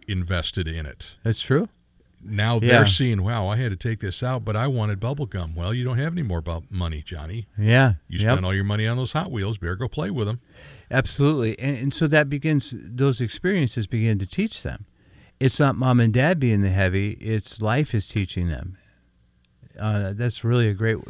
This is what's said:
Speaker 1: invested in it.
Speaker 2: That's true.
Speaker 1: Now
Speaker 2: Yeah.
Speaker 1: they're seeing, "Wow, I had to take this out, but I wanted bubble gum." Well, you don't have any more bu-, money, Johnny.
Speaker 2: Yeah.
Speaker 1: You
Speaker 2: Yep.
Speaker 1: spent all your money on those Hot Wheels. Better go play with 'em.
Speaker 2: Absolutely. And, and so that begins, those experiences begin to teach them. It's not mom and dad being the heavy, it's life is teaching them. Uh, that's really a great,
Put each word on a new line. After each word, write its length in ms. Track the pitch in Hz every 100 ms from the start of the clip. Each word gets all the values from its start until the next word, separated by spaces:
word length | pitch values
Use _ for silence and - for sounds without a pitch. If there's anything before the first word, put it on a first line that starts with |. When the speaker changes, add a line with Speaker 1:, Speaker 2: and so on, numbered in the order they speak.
| -
Speaker 1:
invested 580 | 95 87 90 80 - 80
in 200 | 80 71
it. 280 | - - -
Speaker 2:
That's 200 | 117 110
true. 260 | - 139 214 _ _ _ _ _
Speaker 1:
Now 300 | 98 104 110
Speaker 2:
Yeah. 240 | 117 117 120
Speaker 1:
they're 80 | 104
seeing, 360 | 98 127 104
"Wow, 260 | 104 117 95
I 80 | 107
had 140 | 127
to 40 | 92
take 240 | 117 113
this 220 | 98 -
out, 240 | 127 131 110
but 100 | 107
I 100 | 135
wanted 320 | 123 107 98
bubble 280 | 113 143 127
gum." 280 | 95 82
Well, 200 | 80 87
you 100 | 123
don't 140 | 123 123
have 160 | 151
any 80 | 170
more 180 | 120 87
bu-, 240 | 80 82 -
money, 320 | 95 85 76
Johnny. 440 | - 80 78 113 107 104
Speaker 2:
Yeah. 360 | 107 123 135 90 -
Speaker 1:
You 100 | 87
Speaker 2:
Yep. 120 | 107
Speaker 1:
spent 140 | 123 92
all 80 |
your 100 | 98
money 220 | 98 104 110
on 100 | 120
those 160 | 127
Hot 180 | 151 180
Wheels. 280 | 117 98 110
Better 180 | 85 92
go 120 | 127
play 220 | - 180
with 160 | 156 104
'em. 140 | 120 - - - - -
Speaker 2:
Absolutely. 680 | 127 - - 143 151 113 -
And, 180 | 135 127
and 180 | 139
so 120 | - 156
that 240 | 151 143
begins, 440 | 143 156 147 -
those 460 | 113 78 123 139 123
experiences 680 | 117 - 180 196 127 - 104
begin 320 | 113 113 104
to 60 | 95
teach 360 | - 214 -
them. 240 | - - - _ _ - - -
It's 220 | 135 -
not 160 | 143 127
mom 240 | 131 123
and 140 | 117
dad 260 | 117 147 180
being 220 | 123 104
the 80 | 98
heavy, 400 | 95 95 95 101 -
it's 400 | 110 110 - -
life 340 | 107 123 151
is 140 | 110 -
teaching 400 | 107 95 - 87
them. 300 | 71 92 92 _ _ _ _ _ _ _ _ - -
Uh, 360 | 110 104 98
that's 280 | 104 120 -
really 260 | 117 123 110
a 40 |
great, 240 | 98 113 113